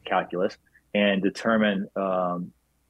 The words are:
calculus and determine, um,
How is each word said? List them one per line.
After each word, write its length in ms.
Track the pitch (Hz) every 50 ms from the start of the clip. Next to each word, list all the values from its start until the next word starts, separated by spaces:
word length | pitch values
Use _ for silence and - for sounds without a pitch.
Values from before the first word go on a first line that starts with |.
| -
calculus 520 | - 98 92 90 - 87 90 95 107 - _ _ _ _ _ _ _ -
and 280 | 104 104 101 98 95
determine, 640 | 95 95 - - - 117 113 110 107 104 98 95 104 - -
um, 560 | 104 98 95 92 92 90 90 90 87 90 - _ _ _ _ _ _ _